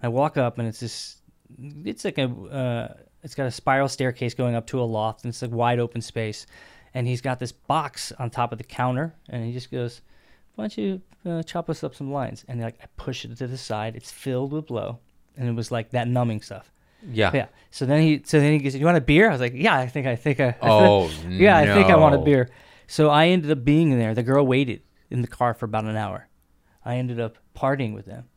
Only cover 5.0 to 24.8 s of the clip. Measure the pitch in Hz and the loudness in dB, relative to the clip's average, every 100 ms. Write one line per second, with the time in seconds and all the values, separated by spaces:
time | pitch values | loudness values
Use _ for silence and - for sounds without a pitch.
5 | 110 110 123 117 123 117 117 120 120 117 | -4 -4 -10 -10 -8 -2 0 0 -2 -6
6 | 110 - 110 107 - - - - _ 131 | -10 -8 -8 -8 -16 -20 -20 -20 _ -6
7 | 123 123 131 127 120 - _ 147 147 - | -4 -4 -4 -6 -8 -12 _ -2 -2 -10
8 | - - 120 120 120 113 120 - 127 127 | -14 -10 -10 -4 -6 -6 -14 -4 -4 -2
9 | 160 - - 123 117 120 123 127 120 - | -6 -10 -14 -10 -8 -10 -10 -8 -8 -10
10 | _ _ _ _ _ - 214 - 202 190 | _ _ _ _ _ -10 -10 -6 -6 -6
11 | - _ 180 170 160 175 170 156 151 - | -12 _ -8 -8 -6 -8 -6 -6 -6 -8
12 | 135 139 123 110 - 120 113 - - - | -8 -6 -6 -10 -12 -8 -8 -10 -20 -14
13 | - 127 113 117 127 127 - 107 110 113 | -10 -10 -12 -10 -10 -10 -8 -6 -6 -10
14 | - - - 127 135 151 151 117 101 120 | -16 -12 -6 -4 -4 -6 -6 -8 -8 -10
15 | _ _ _ - 120 117 113 120 113 123 | _ _ _ -8 -4 -4 -4 -6 -4 -4
16 | 120 123 120 110 - 98 - _ _ _ | -2 0 0 -2 -8 -18 -18 _ _ _
17 | 202 113 101 143 - _ _ - 131 147 | -10 0 2 2 -4 _ _ -6 0 4
18 | 160 151 - 156 143 151 139 135 151 175 | 4 2 2 4 4 2 0 0 2 2
19 | 123 147 220 143 123 127 190 156 127 147 | 4 6 6 4 -2 0 2 2 0 -4
20 | 131 120 - 135 131 117 120 107 104 101 | -4 -2 -2 0 0 0 4 8 8 6
21 | 85 78 82 90 196 175 147 202 190 170 | 4 -4 -8 4 6 8 6 6 6 8
22 | 156 139 151 139 123 - _ - _ - | 8 6 4 2 2 -6 _ -20 _ 2
23 | 151 147 165 185 151 151 123 147 165 127 | 4 6 4 4 0 -2 2 4 4 2
24 | 110 110 120 135 139 131 135 92 | 0 -2 2 2 4 2 0 -4